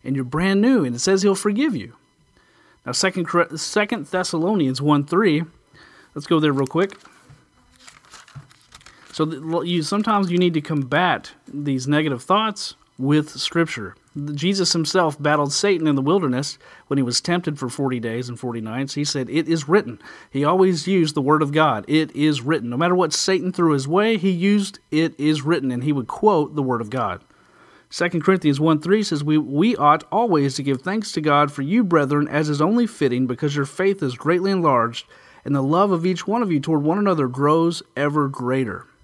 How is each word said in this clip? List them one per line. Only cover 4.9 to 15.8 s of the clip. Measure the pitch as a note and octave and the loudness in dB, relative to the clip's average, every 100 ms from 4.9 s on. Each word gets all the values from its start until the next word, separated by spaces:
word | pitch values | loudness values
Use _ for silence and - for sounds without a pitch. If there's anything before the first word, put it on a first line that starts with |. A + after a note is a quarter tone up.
| D3 | 0
three, | C#3+ F3 G#3+ D3+ E3 _ _ - - - _ - | 2 2 2 2 -4 _ _ -20 -20 -20 _ -16
let's | - | 0
go | E3 | 2
there | D3+ | 2
real | C3+ C3+ | 0 0
quick. | E3 G3 - - _ _ - _ _ _ _ - - _ - - - - _ _ - - - - | 0 -2 -4 -20 _ _ -20 _ _ _ _ -20 -20 _ -20 -20 -20 -20 _ _ -20 -20 -20 -16
So | - D#3 | -4 -4
th-, | D3 | -4
lo-, | D#3+ E3 | -4 -4
you, | E3+ F3 | -2 -2
sometimes | D3+ G3+ G#3+ G#3 F#3+ | -2 -2 0 0 2
you | F3 | 2
need | F3+ | 2
to | D#3+ | 0
combat | C#3+ D#3 B2+ D3 F3+ B2+ - - - | -2 -4 0 0 2 0 -4 -20 -14
these | C#3+ C#3+ C3 B2+ | -8 -4 -4 0
negative | D3 D#3 B2 | 0 0 -4
thoughts | - G3 A3 G#3 - - _ - | 0 0 0 -4 -12 -14 _ -6
with | C3 D3+ D3 | 2 2 0
Scripture. | C3+ - E3+ E3 - F#2+ - _ C#3+ D3 | -6 -4 -2 -2 -4 -10 -14 _ -10 -8
Jesus | D3 E3+ G3 E3+ | -2 -2 0 0
himself | E3+ D#3 F#3 E3 C#3 | 0 0 2 2 0
battled | D3 D3+ C#3+ | 0 2 0
Satan | - G3+ F3+ | 0 0 2